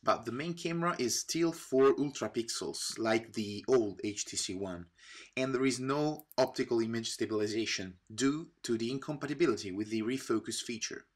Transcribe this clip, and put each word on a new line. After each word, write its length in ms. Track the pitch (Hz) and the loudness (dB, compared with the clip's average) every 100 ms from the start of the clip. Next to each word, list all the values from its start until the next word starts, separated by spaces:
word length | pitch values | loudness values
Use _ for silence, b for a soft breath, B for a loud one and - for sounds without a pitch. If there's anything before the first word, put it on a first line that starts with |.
but 220 | - 110 | 2 0
the 80 | 117 | 0
main 220 | 120 165 | -4 -4
camera 400 | 170 175 170 170 - | -4 -4 0 0 0
is 220 | 120 - | 0 0
still 320 | - 160 165 | -2 0 0
four 420 | 160 - 131 135 127 | 0 0 6 8 6
ultra 320 | 143 - 110 | 0 -2 -4
pixels, 680 | 120 117 - 82 71 - - | -4 -4 -4 -4 -6 -6 -2
like 340 | 110 113 117 | 2 2 0
the 300 | - 104 104 - | -6 -4 -6 4
old 320 | 127 107 92 | 4 4 -2
H 220 | 104 101 | -6 -4
T 140 | - 98 | -6 -4
C 160 | - | -4
One, 320 | 92 98 87 87 B B B B - | -4 -6 -8 -12 B B B B -2
and 180 | 131 | 0
there 120 | 127 135 | 2 2
is 140 | 123 | 0
no 440 | 131 143 151 151 - - | 0 2 0 -2 -6 2
optical 420 | 131 - 127 117 | 2 2 2 2
image 300 | 113 117 113 | 2 0 -4
stabilization 840 | - 107 107 104 110 104 - 95 92 _ | -4 0 0 2 0 0 -2 -6 -10 _
due 340 | 110 135 151 170 _ | 0 2 2 -6 _
to 160 | - 117 | -2 0
the 120 | 117 | 0
incompatibility 800 | 135 - 143 139 143 165 104 101 | -2 -4 -6 -4 2 2 2 -2
with 200 | 92 107 | -4 -2
the 100 | 110 | 0
refocus 600 | 107 131 - 110 110 110 | 0 -2 0 0 0 -6
feature. 420 | - 117 - - - | -6 -6 -6 -8 -14